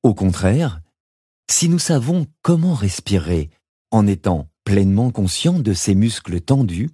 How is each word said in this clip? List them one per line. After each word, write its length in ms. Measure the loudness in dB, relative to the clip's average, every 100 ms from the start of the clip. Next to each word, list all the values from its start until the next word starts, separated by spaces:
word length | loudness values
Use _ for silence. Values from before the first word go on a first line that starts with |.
Au 120 | 2
contraire, 640 | 2 0 0 0 0 0 -6 -16 _ _ _ _ _ -6
si 180 | -2 0
nous 100 | 0
savons 480 | 2 0 0 -2 -2 _
comment 320 | 0 2 2
respirer 760 | 0 -2 -4 -2 -2 0 -2 -4 _ _ _ _
en 160 | 2 2
étant 420 | 0 -2 -2 -4 _
pleinement 460 | -2 2 2 2 0
conscients 480 | -2 -4 -2 -2 0
de 120 | 0
ces 220 | -2 0
muscles 460 | 2 2 -2 -6 -8
tendus 500 | 0 0 0 -2 -6